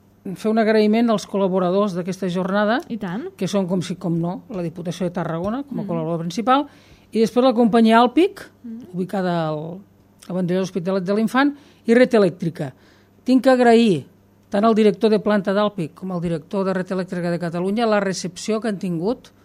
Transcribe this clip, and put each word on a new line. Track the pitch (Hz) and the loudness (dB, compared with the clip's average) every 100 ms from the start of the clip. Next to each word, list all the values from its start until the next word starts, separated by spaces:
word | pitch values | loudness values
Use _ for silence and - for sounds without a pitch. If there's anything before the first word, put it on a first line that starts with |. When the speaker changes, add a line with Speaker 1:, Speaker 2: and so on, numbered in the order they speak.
| _ _ 196 175 | _ _ -12 -6
Speaker 1:
fer | 220 | -2
un | 220 | 2
agraïment | 214 220 214 220 233 | 4 4 4 4 2
als | 208 - | 0 -2
col·laboradors | 196 196 185 180 190 208 175 | -2 0 2 2 0 0 -2
d'aquesta | 175 185 185 | -6 -6 -4
jornada, | 185 180 202 208 254 - | -4 -2 0 0 -2 -4
Speaker 2:
I | 220 | -10
tant. | 185 196 370 | -8 -8 -10
Speaker 1:
que | - 180 | -8 -4
són, | 202 175 | -2 -2
com | 190 | -2
si, | 156 180 | -4 -6
com | 175 170 | -4 -2
no, | 170 240 - | -2 -6 -10
la | 196 | -8
Diputació | 170 175 170 - 180 | -8 -8 -8 -4 -4
de | |
Tarragona, | 175 165 165 190 254 | -4 -6 -4 -4 -6
com | 285 226 | -6 -8
a | |
Speaker 2:
Mm. | 202 | -6
Speaker 1:
col·laborador | 170 160 170 | -4 -4 -4
principal, | 170 233 220 269 285 - _ - _ | -6 -4 0 0 0 -12 _ -20 _
i | 214 | -2
després | 220 247 | 0 2
la | 262 | 2
companyia | 226 233 240 220 226 | 4 4 4 6 6
Alpic, | 247 285 392 - - _ | 4 4 0 0 -20 _
Speaker 2:
Mm. | 233 226 320 | -16 -16 -12
Speaker 1:
ubicada | 180 185 202 185 170 156 | -8 -6 -4 -2 -2 -2
al, | 151 160 190 - _ _ _ - | -6 -8 -14 -18 _ _ _ -8
a | |
Vandellòs, | 180 175 185 185 | -4 -2 -2 -2
Hospitalet | 190 170 190 | -4 -4 -4
de | 180 | -2
l'Infant, | 208 220 254 285 285 - _ - | -2 0 2 0 -2 -16 _ 2
i | |
Red | 240 247 | 4 6
Elèctrica. | 226 196 - 170 - 143 - _ _ _ _ | 4 2 0 -6 -6 -10 -12 _ _ _ _
Tinc | - 254 | 2 4
que | 262 | 6
agrair | 254 240 233 233 151 - _ _ _ _ | 6 6 6 6 2 -4 _ _ _ _
tant | 202 | 0
al | 226 | 2
director | 220 214 - 220 | 4 4 4 2
de | 214 | 2
planta | 214 208 202 | 2 0 0
d'Alpic | 196 208 202 151 | 0 0 -2 -10
com | - 185 | -8 -8
al | 175 | -6
director | 170 165 - 196 | -4 -6 -6 -4
de | 190 | -2
Red | 185 185 | -2 -4
Elèctrica | 190 180 180 170 | -6 -6 -6 -4
de | 170 | -4
Catalunya | 170 175 185 214 226 | -4 -4 -4 -2 0
la | 208 | 0
recepció | 196 185 180 - - 214 | 0 -4 -8 -10 -6 -4
que | 226 | -4
han | 190 | -6
tingut | 190 165 190 254 - _ | -4 -4 -4 -6 -10 _